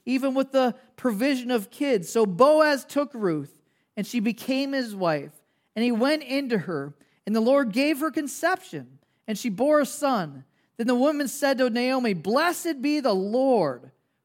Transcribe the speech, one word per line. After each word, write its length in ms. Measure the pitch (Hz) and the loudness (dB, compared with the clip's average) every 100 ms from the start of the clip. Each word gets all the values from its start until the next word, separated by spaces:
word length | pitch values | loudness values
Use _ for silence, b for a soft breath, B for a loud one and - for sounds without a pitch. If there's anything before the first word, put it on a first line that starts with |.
even 300 | - 254 269 | -4 -2 0
with 160 | 262 269 | 0 0
the 240 | 269 254 - B - | 2 0 -2 B -6
provision 560 | 254 196 269 262 240 | -4 0 0 0 -2
of 180 | 247 196 | -4 -4
kids. 380 | - 285 226 160 | -6 0 0 0
So 180 | 233 214 | 0 0
Boaz 580 | 170 269 311 302 277 | 4 6 6 4 2
took 300 | - 277 285 | -2 -4 -4
Ruth, 400 | 233 202 156 143 _ _ _ _ - | -2 -2 -2 -6 _ _ _ _ -8
and 80 | |
she 140 | 202 240 | -4 -2
became 540 | 214 220 - 262 277 | -2 -4 -4 -2 -2
his 240 | 277 240 202 | -4 -6 -2
wife, 480 | 175 151 143 - _ _ _ - | -2 -2 -4 -16 _ _ _ -2
and 80 | |
he 80 | 240 | 0
went 320 | 226 262 311 | 2 2 0
into 340 | 269 269 277 226 | -2 -4 0 -2
her, 360 | 147 156 139 - b b - | -2 -6 -6 -12 b b -4
and 80 | 220 | 0
the 40 | |
Lord 300 | 226 277 254 | 4 4 2
gave 300 | 196 285 294 | 0 0 0
her 100 | 311 | -2
conception, 880 | 277 294 - 330 370 - 151 123 135 _ _ - | -4 -6 -2 -2 -2 -6 -14 -14 -20 _ _ -10
and 100 | 214 | -6
she 120 | 247 | -4
bore 280 | 185 277 302 | 0 2 4
a 80 | 277 | 2
son. 560 | - 285 240 160 139 - _ _ - | -2 0 0 -2 -8 -20 _ _ -6
Then 100 | 233 | 0
the 80 | 247 | 2
woman 320 | 277 294 277 | 2 2 -2
said 300 | - 277 254 | -2 0 2
to 120 | 254 | 2
Naomi, 420 | 226 247 269 247 | 0 0 0 0
"Blessed 720 | 180 151 247 339 320 339 294 | -2 0 2 2 0 -4 -4
be 160 | 277 302 | -2 0
the 160 | 254 | 0
Lord, 800 | 190 196 240 269 240 156 123 131 _ _ _ | 0 0 0 2 2 2 -2 -12 _ _ _